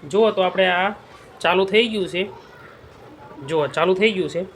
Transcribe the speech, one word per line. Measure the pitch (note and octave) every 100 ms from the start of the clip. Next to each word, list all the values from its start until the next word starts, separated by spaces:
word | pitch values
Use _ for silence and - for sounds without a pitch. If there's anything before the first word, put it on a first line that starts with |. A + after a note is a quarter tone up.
| D3
જુઓ | F#3 A3
તો | G#3
આપણે | F3+ F#3 F#3
આ | F3+ G3 G#3 - - - -
ચાલુ | - F#3 F#3+
થઈ | G#3 A#3
ગયું | G#3+ E3+
છે. | E3+ G3 - - - - - - - - - - - C#3
જુઓ, | D#3+ C#3+
ચાલુ | D3 E3+ F#3
થઈ | A3 F#3+
ગયું | D#3
છે. | E3 F#3